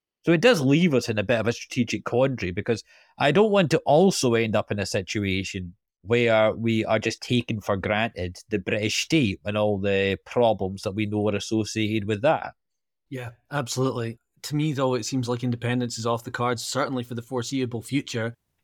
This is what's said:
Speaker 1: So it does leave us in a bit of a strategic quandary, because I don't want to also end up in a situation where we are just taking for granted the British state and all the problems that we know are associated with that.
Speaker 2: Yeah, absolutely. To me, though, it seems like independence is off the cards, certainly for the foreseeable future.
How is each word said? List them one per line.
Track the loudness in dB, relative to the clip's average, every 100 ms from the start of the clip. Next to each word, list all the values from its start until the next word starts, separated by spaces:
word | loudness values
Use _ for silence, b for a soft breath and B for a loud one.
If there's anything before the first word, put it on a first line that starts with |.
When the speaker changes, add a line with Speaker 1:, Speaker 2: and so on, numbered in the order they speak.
| _ _ 2
Speaker 1:
So |
it | 4
does | 6 4
leave | 4 4 6
us | 4 2
in | -2
a |
bit | 0 0
of | 0
a |
strategic | -4 -6 -4 -2 -4
quandary, | -2 0 0 0 -4
because | -4 -2 -4 b b b -2
I | 2
don't | 4 4
want | 4 2
to | 2 4
also | 6 6 4 2
end | 2 2 0
up | 0
in | -2
a |
situation | -2 -4 -4 -2 0 0 -2 -6 -10 -12 _ _
where | 0 2 4 4 4 2
we | 0 0
are | 2 0
just | 0 -6
taking | -2 -2 0 -4
for | -2 -4
granted | 0 0 -2 -4 -8 -8 -6
the | -4
British | -2 -2 -2 -2
state | 0 2 2 0
and | -4 0
all | 0 0
the | 0 2 2 -2 -4
problems | 2 2 2 -2 -6
that | -6 -4
we | -2
know | 0 0
are | -2
associated | -2 -2 -2 -2 -2 -2 -2
with | 0
that. | 0 0 -4 -14 _ _ _ _ _
Speaker 2:
Yeah, | -12 -12 -16 _
absolutely. | -6 -4 -2 -2 -2 -6 -10 _ _
To | -6 -2
me, | -2
though, | 0 0
it | 0
seems | -2 -4 -2
like | -4
independence | -4 -4 -2 -2 -2 -4
is | -2
off | -2
the | -4
cards, | -4 -2 -2
certainly | -4 -4 -2 -4
for | -6
the | -10
foreseeable | -6 -6 -4 -4 -4 -6
future. | -6 -6 -4 -6 -6 -8 _ _